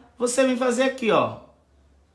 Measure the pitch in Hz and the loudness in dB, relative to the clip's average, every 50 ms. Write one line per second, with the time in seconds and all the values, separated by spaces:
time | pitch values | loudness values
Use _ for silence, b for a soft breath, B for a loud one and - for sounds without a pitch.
0 | - - _ _ 226 247 - - 269 262 254 233 262 254 240 226 269 262 262 - | -20 -20 _ _ -4 -2 0 2 2 2 2 0 0 -2 0 0 0 -2 -2 -2
1 | 240 214 180 147 123 113 110 - - - _ _ _ _ _ _ _ _ _ _ | -2 0 2 2 2 0 -4 -10 -16 -20 _ _ _ _ _ _ _ _ _ _
2 | _ _ _ | _ _ _